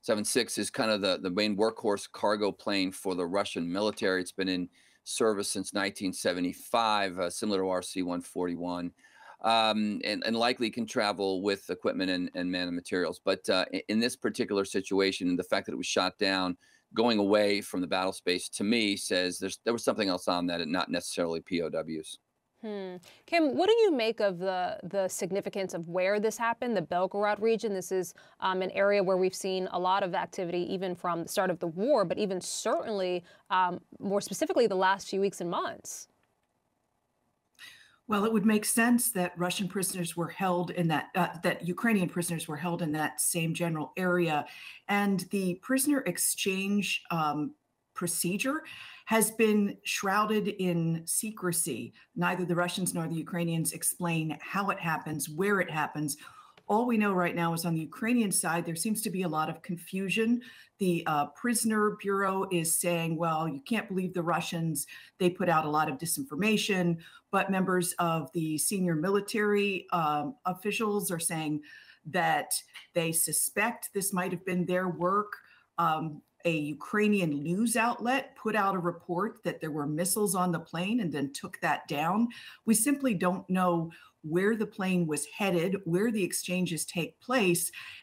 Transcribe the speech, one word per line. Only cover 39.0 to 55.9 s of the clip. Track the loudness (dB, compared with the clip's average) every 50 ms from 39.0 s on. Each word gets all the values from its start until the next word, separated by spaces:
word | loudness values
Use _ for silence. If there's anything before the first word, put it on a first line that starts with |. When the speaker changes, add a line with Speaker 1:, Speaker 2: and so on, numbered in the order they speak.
| 4 2 0
Speaker 3:
that | 0 0 -2 -2 -2
Russian | -2 -2 0 -2 -4
prisoners | -4 -2 -2 -2 -2 -2 -4 -4 -4 -4
were | -4 -6 -6
held | -4 -2 0 2 2 2 0 0 0
in | 0 2 2
that, | 2 0 -2 -2 0
uh, | 0 0 0 -2 -2 0
that | 0 0 0 -2
Ukrainian | -6 -4 0 2 2 4 4 2
prisoners | 0 0 -2 -2 -2 -4 -4 -4
were | -6 -6 -4
held | -4 -2 -2 -2 -2
in | -2 0
that | 0 -2 -2 -2 -2
same | -2 -2 0 0 0 0 0
general | 0 -2 0 0 -2 -4 -4 -4
area. | -2 0 2 4 4 4 2 2 0 -2 -4 -8 -18 -18 -18 -20 -12 _ 0
And | 0 2 2 2 2 0 0 -2
the | -2 0 0 0 -2 -2 -2
prisoner | 0 0 2 4 2 2 2
exchange, | 2 0 -2 0 -2 -2 -2 0 0 0 0 0 0 0 2 2 2 0 -2 -4 -4 -2
um, | -2 0 2 2 0 0 -2 -4 -6 _ _ _ _ _ _ _ _
procedure | -6 -4 -2 -2 -2 -2 -2 -2 -2 -2 -2 -2 -4 -6 -10 -16 -16 -18 -18 -20 -14 -4
has | 0 2 2 2 2
been | 2 4 4 4 6 4 2 0 -2 -4 -6
shrouded | -4 -4 -2 0 2 2 2 2 2 2 0 0 -2
in | -2 -2 0 0 2 2 2 0 0 -2 -2
secrecy. | -4 -4 -4 -4 -4 -6 -4 -4 -2 -2 0 -2 -2 -4 -6 -8 -10 -14 -18 -20 _ -4
Neither | -2 0 0 0 0 -2
the | 0 0
Russians | 0 0 0 -2 -2 -4 -2 -2
nor | -2 -2 -2
the | -4
Ukrainians | -6 -6 -4 -4 -2 -2 0 0 0 0 -2 -4
explain | -4 -4 -4 -2 -2 -2 0 0 0 0 -2 -4 -6 -8
how | -4 -4 -2 0 0
it | -2 -2
happens, | -2 -2 -2 -2 -4 -6 -6 -6 -6 -6
where | -4 -2 0 2 2 2
it | 0 0
happens. | 0 -2 -2 -2